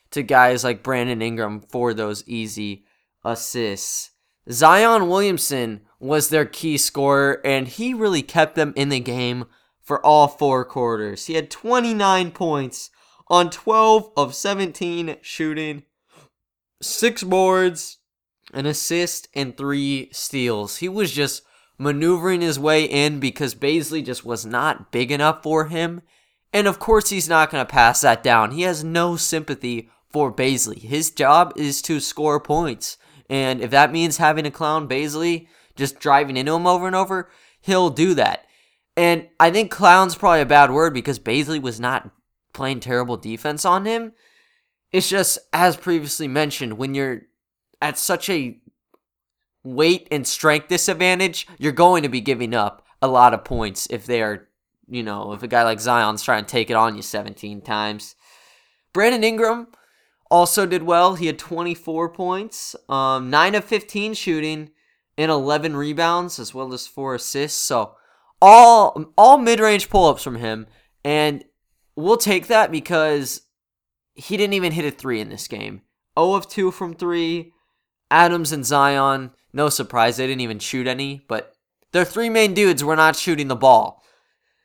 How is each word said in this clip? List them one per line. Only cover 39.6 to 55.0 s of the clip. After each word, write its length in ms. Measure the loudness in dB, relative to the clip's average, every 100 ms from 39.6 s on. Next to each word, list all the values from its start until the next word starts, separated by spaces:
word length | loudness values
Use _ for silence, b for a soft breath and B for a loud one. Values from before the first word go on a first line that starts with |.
| -2
clown's 440 | 4 6 8 6
probably 260 | 2 2 4
a 60 | 6
bad 240 | 6 6
word 240 | 4 0
because 240 | -2 -6 -6
Bazley 420 | -2 -2 -2 -4
was 180 | -6 -4
not 320 | -4 -4 -8 _ _ _ _
playing 260 | -8 -6 -6
terrible 380 | -2 -2 -2 -6
defense 480 | -8 -8 -6 -2 0
on 180 | 0
him. 280 | 0 -6 -6 _ _ _ _ _ _ _ _
It's 180 | -2 0
just, 280 | -2 -2 -4 _
as 240 | 0 0 0
previously 520 | -4 -4 -4 -8 -6
mentioned, 500 | -4 -4 -6 -10 -8
when 160 | -6
you're 280 | -4 -4 -6 _ _ _ _ _ _
at 160 | -6 -4
such 320 | -4 -4 -2
a 280 | -4 -6 -12 _ _ _ _ _ _ _ _ _ _
weight 460 | -10 0 2 2 -2
and 160 | -6 -4
strength 420 | 0 0 0 0
disadvantage, 800 | -2 -2 0 0 2 -2 -4 -14 -6
you're 140 | -4
going 320 | 4 4 4
to 40 | 0
be 120 | -4
giving 320 | -2 -4 -2
up 320 | -2 -2 -6 _ _
a 60 | 2
lot 260 | 6 6
of 100 | 6
points 420 | -4 -6 -6 -6 -8
if 160 | -10 -4
they 160 | -2
are, 260 | -2 -6 _ _ _ _ _
you 140 | -10